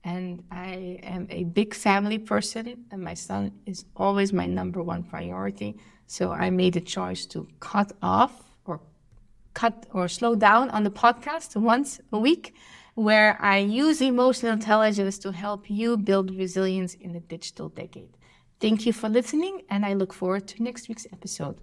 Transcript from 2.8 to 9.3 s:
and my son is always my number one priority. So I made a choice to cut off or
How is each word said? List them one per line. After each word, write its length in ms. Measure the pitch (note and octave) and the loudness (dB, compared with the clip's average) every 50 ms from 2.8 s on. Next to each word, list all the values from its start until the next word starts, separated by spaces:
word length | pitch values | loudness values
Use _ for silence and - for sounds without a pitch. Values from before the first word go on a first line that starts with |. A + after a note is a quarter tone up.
| A#3+ - | -18 -16
and 120 | - F#3+ F3+ | -12 -10 -10
my 100 | E3 E3+ | -10 -10
son 380 | E3+ - - F#3+ G3 G3+ G3 G3+ - - | -12 -10 -8 -6 -4 -4 -6 -8 -12 -12
is 180 | - F#3+ F3+ - - - - | -12 -12 -12 -12 -18 -8 -2
always 340 | F#3+ G3 G3 G3+ G3 G3 | 0 0 2 2 2 2
my 140 | G3+ F3+ F3 | 2 -2 -2
number 360 | F3+ F3+ F#3 F3+ F#3 F3 F#3+ | -2 -4 -4 -4 -4 -6 -6
one 220 | E3 E3+ F3 F3 F3 | -4 -4 -4 -6 -6
priority. 720 | - - D#3+ E3 F3 F3+ F#3 F#3+ G3+ G3+ G3+ G#3 G#3 G#3 - - - _ _ _ | -10 -10 -10 -10 -8 -8 -6 -6 -8 -6 -8 -10 -12 -12 -12 -20 -20 _ _ _
So 260 | _ - - F#3 F#3 | _ -6 -4 -4 -4
I 180 | E3+ D3+ F3+ F#3 | -2 -2 -2 0
made 280 | F#3 F3+ F#3 F3+ F3 F3 | 2 2 2 2 2 0
a 40 | |
choice 440 | E3+ - - F#3+ F#3 F3+ F#3 F3+ - - | -4 -6 -8 -6 -6 -6 -6 -8 -10 -12
to 200 | - - - - - _ | -12 -12 -12 -12 -16 _
cut 320 | - - - G#3 G3+ G3+ - _ | -16 -4 -2 -2 -2 -2 -4 _
off 300 | - F#3 F#3 G3 A#3 C4 - - - _ _ _ _ | -2 0 4 4 4 2 2 -10 -20 _ _ _ _
or 160 | - E3+ D3+ - - _ _ _ _ _ - - _ | -10 -10 -10 -10 -20 _ _ _ _ _ -20 -20 _